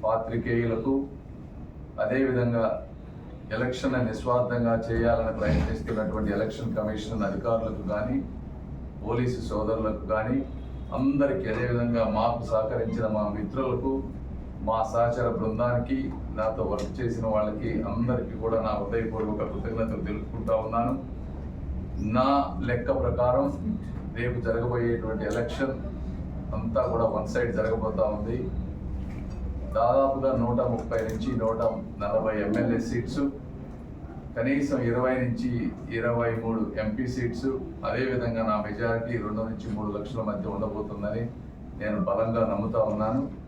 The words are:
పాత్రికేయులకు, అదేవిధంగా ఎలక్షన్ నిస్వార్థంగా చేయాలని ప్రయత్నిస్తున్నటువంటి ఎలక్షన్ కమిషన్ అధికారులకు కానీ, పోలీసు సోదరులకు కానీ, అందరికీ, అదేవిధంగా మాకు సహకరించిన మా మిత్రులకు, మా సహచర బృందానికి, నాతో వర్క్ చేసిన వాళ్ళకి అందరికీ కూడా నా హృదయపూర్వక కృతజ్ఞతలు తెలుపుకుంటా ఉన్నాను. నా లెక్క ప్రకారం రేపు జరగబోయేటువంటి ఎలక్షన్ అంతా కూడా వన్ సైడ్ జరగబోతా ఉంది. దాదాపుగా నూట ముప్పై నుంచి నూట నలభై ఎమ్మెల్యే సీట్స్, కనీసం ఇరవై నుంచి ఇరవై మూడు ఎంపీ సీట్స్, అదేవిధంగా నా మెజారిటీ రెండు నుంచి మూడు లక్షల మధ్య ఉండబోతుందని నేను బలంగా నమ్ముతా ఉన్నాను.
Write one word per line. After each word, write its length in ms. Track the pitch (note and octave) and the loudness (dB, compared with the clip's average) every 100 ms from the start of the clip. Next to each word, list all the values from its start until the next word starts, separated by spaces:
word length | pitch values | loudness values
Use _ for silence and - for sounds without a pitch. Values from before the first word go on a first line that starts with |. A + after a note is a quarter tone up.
పాత్రికేయులకు, 880 | A2 A2 A2+ A#2 A#2 A#2 A#2 A2+ C3+ C#3 C#3 - - - - - - - - - | 2 2 2 -2 2 2 2 2 2 2 0 -8 -14 -14 -14 -14 -14 -14 -12 -2
అదేవిధంగా 640 | - C3 C3 A#2+ A#2+ A#2 A2 - - - - - - - - A2 | 0 2 4 4 4 4 2 0 -6 -12 -14 -14 -12 -12 -6 -2
ఎలక్షన్ 380 | B2 B2+ C3+ B2+ A#2 | -2 0 0 2 0
నిస్వార్థంగా 640 | A2 B2 B2 B2 A#2+ A#2 A2+ A2+ | 0 2 4 4 4 4 2 2
చేయాలని 440 | A#2 A#2 A2+ A2+ - | 2 4 4 2 0
ప్రయత్నిస్తున్నటువంటి 920 | - - - - - G#2+ G2 G#2+ G#2 G2+ | 2 4 2 -2 -2 -2 0 0 0 2
ఎలక్షన్ 380 | - - A2+ F#2+ | 0 -2 -2 0
కమిషన్ 440 | G#2+ G2+ - A2 G2 | 0 -2 -2 0 0
అధికారులకు 540 | F#2+ A#2 A2+ A2 G#2+ F#2 | 0 2 2 2 -4 -2
కానీ, 240 | G#2 A2+ C#3 - - - - - - - - | -2 0 0 -2 -8 -8 -10 -10 -10 -10 -8
పోలీసు 380 | G#2+ A#2 B2+ - - | -2 0 2 0 -2
సోదరులకు 580 | G#2 G#2+ A2+ G#2+ - F#2+ | -2 0 0 0 -2 0
కానీ, 260 | G#2+ A2+ C#3 - - - - - - | 0 2 0 0 -8 -8 -8 -6 2
అందరికీ, 460 | C3+ C#3+ C#3 C3 A2+ | 2 4 4 2 0
అదేవిధంగా 520 | A2 B2 A#2+ A#2+ A#2 G#2+ G#2+ | 0 2 2 2 4 2 4
మాకు 240 | A#2 A#2 - | 2 2 2
సహకరించిన 560 | A2 - G2+ A2+ A2 A2 G#2+ | 2 2 0 0 0 2 2
మా 60 | G#2 G#2 | 0 0
మిత్రులకు, 560 | - B2+ C3 B2 C3+ C3+ - - - - - - G#2+ | -2 0 0 0 0 0 -2 -6 -8 -8 -8 -6 0
మా 80 | A2 A2+ | 2 2
సహచర 340 | A#2 A#2 A#2+ A#2 A2+ | 4 4 4 0 2
బృందానికి, 640 | A2 A2 A#2+ A#2+ A#2+ C3+ - - - - | 0 2 2 2 2 0 -2 -4 -6 -2
నాతో 240 | A2 - F#2 | 0 0 -2
వర్క్ 200 | G2+ - - | 0 -2 -2
చేసిన 260 | B2 A2+ A2+ | -2 0 2
వాళ్ళకి 360 | G#2+ G#2+ G#2 A2+ - - | 2 2 0 -2 -2 -2
అందరికీ 420 | A#2 A#2+ B2 - - | 0 2 0 -2 -4
కూడా 140 | A2+ A2+ G#2+ | 0 2 2
నా 60 | G2+ | -2
హృదయపూర్వక 680 | G2 A#2 A2+ A2 G#2+ G#2 A2 | 0 0 0 -2 -2 -2 -2
కృతజ్ఞతలు 500 | - - A2+ A2+ A2 F#2 | -4 -4 -2 -2 -2 -2
తెలుపుకుంటా 480 | G#2+ - A#2 A2 A2 | -4 -6 -4 0 0
ఉన్నాను. 300 | A2 A#2 - - - - - - - - - - - - G#2+ B2 | 2 0 0 0 -4 -8 -8 -8 -8 -6 -6 -4 -4 -4 0 2
నా 100 | C3+ C#3 C#3 - A#2+ | 4 4 2 -2 0
లెక్క 200 | B2 B2 C3 | 0 0 2
ప్రకారం 420 | B2+ A#2+ B2 B2+ C#3 - G#3+ - - - - A#2 | 2 2 4 4 2 0 -2 -2 -4 -6 -6 -2
రేపు 200 | A#2+ A#2+ A#2 | -2 -2 0
జరగబోయేటువంటి 760 | A2+ A#2+ A#2+ A#2 A#2 A#2 G#3+ - | 0 0 0 2 0 0 -2 -2
ఎలక్షన్ 420 | A#2+ A#2 - C3+ - - - - - - - - - | -2 -2 -2 -2 -2 -6 -6 -6 -6 -6 -6 -4 -2
అంతా 260 | A2+ A#2 B2 | 0 2 2
కూడా 140 | A#2 - | 2 2
వన్ 160 | - - | 2 0
సైడ్ 220 | B2 A#2 F#2+ | 0 0 2
జరగబోతా 460 | - A2+ F2+ F#2 F#2 G#2 | 0 2 0 2 2 2
ఉంది. 220 | G#2 A#2 - - - - - - - - - - - - - A2 | -2 -2 -2 -4 -4 -6 -6 -4 -4 -6 -6 -6 -4 -4 -2 2
దాదాపుగా 540 | A#2 C3+ C3+ C3+ C3+ A#2+ | 4 6 4 4 2 2
నూట 180 | A#2 A#2 - | 2 2 2
ముప్పై 260 | A#2 - A2+ A2 | 0 0 -2 0
నుంచి 200 | A2 B2+ B2 | -2 0 0
నూట 180 | A2+ A2+ A#2 G#2+ - - | 0 2 2 0 -6 -4
నలభై 300 | G#2 G#2+ A2 G#2+ G#2 | 0 2 2 2 2
ఎమ్మెల్యే 340 | G#2+ A#2 A2+ - | 2 4 2 2
సీట్స్, 340 | A#2+ - - C#4 C#4 - - - - - - - - - - | 0 -2 0 0 -2 -10 -10 -12 -12 -12 -12 -12 -12 -8 -2
కనీసం 420 | C3 C#3 C#3 C3+ A#2 | 2 2 2 2 2
ఇరవై 240 | A#2+ B2+ B2+ | 4 2 2
నుంచి 280 | A#2+ A2 B2 A#2+ - - - A2+ | 2 0 0 0 -2 -4 -4 0
ఇరవై 320 | A#2 A#2 A#2 A2+ | 2 2 2 0
మూడు 200 | A2+ A2+ G#2+ - | 0 0 0 0
ఎంపీ 240 | G#2+ G#2+ B2 | -2 0 -2
సీట్స్, 320 | B2 A#2+ - C3+ C3 - - A#2 | 0 -2 0 -2 -2 -4 -6 -2
అదేవిధంగా 560 | A#2+ B2+ B2+ A#2 A2+ A2 | 0 0 0 0 0 2
నా 60 | G#2+ G#2+ | 2 0
మెజారిటీ 480 | G#2+ A#2 A2+ A#2 A#2 | -2 0 0 0 -2
రెండు 180 | G#2 G#2+ A2+ | -2 -2 -2
నుంచి 180 | - A#2 G#2 | -4 -4 -2
మూడు 140 | G#2 G2+ | -2 -4
లక్షల 240 | - A2+ G#2+ | -4 -4 -2
మధ్య 200 | G2 A2+ G2+ | -2 -2 -2
ఉండబోతుందని 640 | G#2+ G#2 G#2 G2+ G#2 A2 A#2 - - - - - | -2 -2 -6 -4 -2 -2 -4 -6 -12 -14 -12 -6
నేను 180 | G#2+ G#2 A2+ | -2 0 2
బలంగా 340 | A#2 A2+ A#2 G#2+ | 2 2 4 2
నమ్ముతా 320 | G2+ G#2+ A2+ G#2+ | 2 0 2 2
ఉన్నాను. 300 | G#2 G#2+ B2 C#4 - | 2 2 2 0 -6